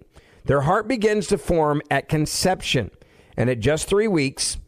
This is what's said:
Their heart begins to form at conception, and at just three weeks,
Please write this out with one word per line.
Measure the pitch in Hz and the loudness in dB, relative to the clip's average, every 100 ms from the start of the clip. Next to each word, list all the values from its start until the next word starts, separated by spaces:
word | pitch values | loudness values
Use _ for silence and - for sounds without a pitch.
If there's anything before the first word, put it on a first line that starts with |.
| - _ - - - | -10 _ -20 -8 -2
Their | 139 | 0
heart | 139 208 214 | 2 0 0
begins | 262 214 214 175 | 0 2 2 0
to | 202 | -2
form | - 170 151 147 - | 0 2 2 0 -2
at | 139 - | -4 -2
conception, | 156 147 - 185 185 - 139 95 - - _ - - | -2 -2 0 0 0 -2 -2 -2 -8 -20 _ -12 -2
and | 117 | -2
at | 120 | 0
just | 107 156 - | 0 0 0
three | 196 226 | 0 2
weeks, | 170 139 - - - | 2 0 -2 -6 -8